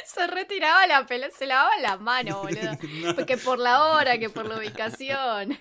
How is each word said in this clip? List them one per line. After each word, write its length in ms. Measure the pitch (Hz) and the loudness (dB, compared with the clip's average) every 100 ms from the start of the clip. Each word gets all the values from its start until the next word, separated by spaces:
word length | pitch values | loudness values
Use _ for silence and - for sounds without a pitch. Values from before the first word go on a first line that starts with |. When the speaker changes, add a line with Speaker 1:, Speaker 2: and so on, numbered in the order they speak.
Speaker 1:
<laughs> 140 | - | -6
Se 120 | - 349 | -4 -4
retiraba 600 | 359 381 392 311 349 370 | -4 -6 -2 4 6 6
la 200 | 285 254 | 4 2
pelo-, 240 | 247 277 | -4 -6
se 120 | - 269 | -6 0
lavaba 320 | 262 320 427 | 2 4 2
las 180 | 233 190 | 0 -2
manos, 440 | 214 254 226 196 | -2 -2 -2 -6
boludo. 360 | 196 196 220 214 | -6 -6 -6 -8
Speaker 2:
<laughs> 180 | 151 156 | -10 -6
No. 120 | 170 | -4
Speaker 1:
Porque 240 | 170 - 254 | -2 0 -2
por 200 | 254 247 | 0 0
la 260 | 247 247 | 4 4
hora, 340 | 311 311 269 240 | 6 4 4 2
que 100 | 220 | -2
por 160 | 233 214 | -6 -8
la 120 | 220 | -6
ubicación. 1000 | 214 214 220 233 269 269 247 214 202 285 | -8 -6 -6 -6 -6 -4 -2 -2 -4 -8